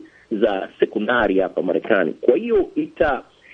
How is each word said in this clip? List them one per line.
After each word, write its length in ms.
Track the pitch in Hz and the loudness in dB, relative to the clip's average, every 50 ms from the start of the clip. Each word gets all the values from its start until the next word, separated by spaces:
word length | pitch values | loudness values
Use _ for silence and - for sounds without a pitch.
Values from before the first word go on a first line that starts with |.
| - - _ - _ - | -6 -18 _ -20 _ -8
za 380 | 113 98 113 107 98 95 87 - - - | -2 0 0 0 0 -2 -6 -8 -2 -2
sekondari 600 | - - - 104 107 113 127 120 107 95 95 95 | -2 -2 0 -4 -2 0 0 2 2 2 2 0
hapa 220 | 92 87 - 82 | 0 0 -2 -4
Marekani. 520 | 85 90 82 80 - - 110 95 82 78 - | -2 -2 -2 -2 0 0 0 2 2 0 -4
Kwa 240 | - - - - | 0 2 2 2
hiyo 320 | 180 226 240 220 196 160 - - | 2 0 0 0 0 0 0 -4
ita-, 460 | 151 160 156 - - 165 147 131 113 - _ _ _ _ - | -6 -6 -6 -2 -2 0 0 0 -4 -8 _ _ _ _ -20